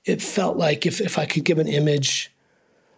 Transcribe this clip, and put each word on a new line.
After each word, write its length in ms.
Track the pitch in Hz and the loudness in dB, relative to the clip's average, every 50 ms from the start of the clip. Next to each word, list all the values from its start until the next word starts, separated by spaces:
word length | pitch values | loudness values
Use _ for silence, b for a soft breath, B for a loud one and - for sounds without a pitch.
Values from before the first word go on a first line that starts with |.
| - | 0
it 160 | - 185 - | 0 0 0
felt 340 | - - - 208 185 170 - | 0 0 0 0 0 0 0
like 280 | - 175 151 147 147 - | 0 0 0 2 2 0
if, 160 | 175 175 - | 0 0 0
if 160 | 202 180 - - | -2 0 0 -2
I 60 | 156 | -2
could 180 | - - 160 - | -2 -2 -2 0
give 160 | - 165 156 | 2 0 2
an 80 | 160 | 0
image, 640 | 147 143 147 151 151 147 143 135 - - - - - b b b b b b b b b b b b b | 0 0 0 2 2 2 0 0 -2 -2 -4 -6 -10 b b b b b b b b b b b b b